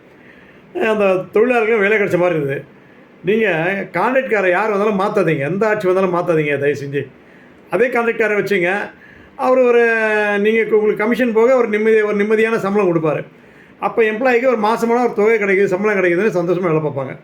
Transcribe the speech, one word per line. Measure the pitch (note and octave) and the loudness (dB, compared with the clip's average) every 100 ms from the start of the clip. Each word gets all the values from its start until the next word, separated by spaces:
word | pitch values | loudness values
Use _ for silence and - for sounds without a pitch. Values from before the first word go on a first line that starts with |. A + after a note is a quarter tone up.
| - - - - - - - F4 A3 | -20 -20 -20 -20 -20 -20 -14 -4 -2
அந்த | G#3 G3 F#3 F3+ | 0 0 0 -2
தொழிலாளர்களுக்கும் | G#3 B3 A#3+ G#3+ A3+ G3 | 0 2 2 0 0 2
வேலை | A3 | 0
கிடைச்ச | G3 E3+ | 0 0
மாதிரி | F3+ E3 | 0 0
இருந்தது. | C#3 C#3 - - - - - - E3 | -4 -6 -10 -20 -20 -20 -20 -12 -2
நீங்க | A3 G#3+ E3 E3+ G3 F#3+ | 0 0 0 -2 -4 -6
கான்ட்ராக்ட்காரர் | E3+ A3 C4 B3+ G#3+ F#3 F3 | -4 0 0 0 0 2 0
யார் | A3 | 0
வந்தாலும் | G3 A3 G3 | 0 0 0
மாத்தாதீங்க, | G#3 G#3 E3 D3 C#3 | -2 0 0 0 -2
எந்த | G3 A3 | -2 -2
ஆட்சி | G#3 F3+ | 0 0
வந்தாலும் | F#3 F#3+ F3 | 0 0 -2
மாத்தாதீங்க | F3 D#3+ D3 C#3+ | 0 0 0 0
தயவு | C#3+ B2+ | -2 -2
செஞ்சு. | C#3 C#3 B2+ - - - - - - | -6 -8 -8 -14 -20 -20 -20 -20 -6
அதே | F3+ B3 | -2 0
கான்ட்ராக்ட்காரரை | B3 A3+ A3 G#3+ G#3 | 0 -2 -2 -2 -2
வச்சுங்க, | F#3+ G3+ F3 G3+ - - - - - - | -2 0 0 -4 -6 -14 -20 -20 -20 -6
அவர் | B3+ C4 | 0 2
ஒரு, | B3 A#3+ A#3 A3+ A3 G#3+ G#3 G3+ | 4 4 4 2 0 0 0 0
நீங்க | G#3 A3+ G#3 | 2 2 2
உங்களுக்கு | G#3+ G#3+ G#3 | 2 2 0
கமிஷன் | G#3+ A#3+ B3+ | 0 0 0
போக | A3 A#3+ C4 | 2 4 4
ஒரு | A3+ | 2
நிம்மதி-, | G#3 A3 A3 G#3 | 0 2 2 2
ஒரு | G3+ | 0
நிம்மதியான | G#3 A3 A3 A3+ | 0 2 2 0
சம்பளம் | F#3+ G3+ F#3+ | 0 0 0
கொடுப்பாரு. | E3 D#3 C#3+ - - - - - - | 0 -2 -4 -8 -18 -20 -20 -20 -8
அப்ப | G3+ - | -6 0
எம்ப்ளாயிக்கு | A3 G#3+ C4 A#3 C4 | 0 0 0 2 0
ஒரு | A#3 | 0
மாசமான | G#3 A3 A#3 A#3 | 0 0 0 0
ஒரு | A#3+ | 0
தொகை | A3+ G#3 A3+ | 0 2 2
கிடைக்குது, | G3+ F#3+ G3 | 2 0 0
சம்பளம் | F3+ G#3+ G3 | 0 0 0
கிடைக்குதுன்னு | F3+ E3+ G#3+ F3 | 0 2 0 0
சந்தோஷமா | E3+ F3 F#3 | -2 -2 0
வேலை | D#3 | -2
பார்ப்பாங்க. | D3+ C3 C3 - | -2 -6 -8 -12